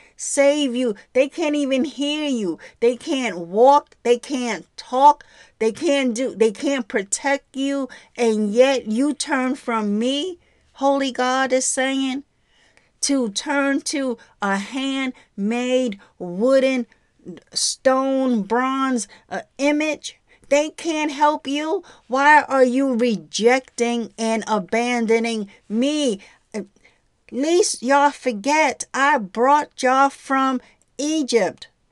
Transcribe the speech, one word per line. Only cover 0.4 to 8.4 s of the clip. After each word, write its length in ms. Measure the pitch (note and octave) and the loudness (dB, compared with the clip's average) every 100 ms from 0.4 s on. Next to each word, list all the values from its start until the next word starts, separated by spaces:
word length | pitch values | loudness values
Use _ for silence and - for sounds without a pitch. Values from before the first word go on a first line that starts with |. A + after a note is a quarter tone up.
| C#4 D4+ C#4+ A#3+ | 4 4 0 0
you. 200 | B3+ G3 - | -2 -4 -4
They 140 | B3+ C#4 | 0 0
can't 280 | - D4+ D4 | 0 -2 -2
even 280 | C#4 C4+ | 0 0
hear 440 | D4 B3 C#4+ D4+ D4 | -2 -4 -4 -2 -4
you. 300 | B3 F#3+ D3+ - _ | -2 -4 -6 -14 _
They 160 | A#3 A#3+ | 0 0
can't 420 | D4+ C#4 A#3+ F3 | -4 -4 -4 -6
walk. 580 | E3+ G3 B3+ C#4+ - _ | -6 4 6 6 0 _
They 140 | A#3 A#3+ | 0 0
can't 480 | - C4+ A#3+ F#3 - - | 0 -6 -4 -6 -10 -20
talk. 460 | - B3+ C#4+ C#4+ - - - _ | -6 6 6 6 -6 -20 -20 _
They 120 | A3 | -4
can't 420 | A3 D#4 C#4 B3+ | -2 0 0 0
do, 220 | A3+ B3+ F#3+ | -2 -4 0
they 160 | A3+ | 0
can't 360 | G3 C#4 C#4 - | 0 -2 -2 -2
protect 680 | A#3 G3 - C#4 C#4 _ C4 | -6 -4 -4 -2 -2 _ -6
you. 340 | C#4 C#4 B3+ - - - | -4 -2 -6 -12 -20 -2
And 380 | A#3 G#3+ | 0 2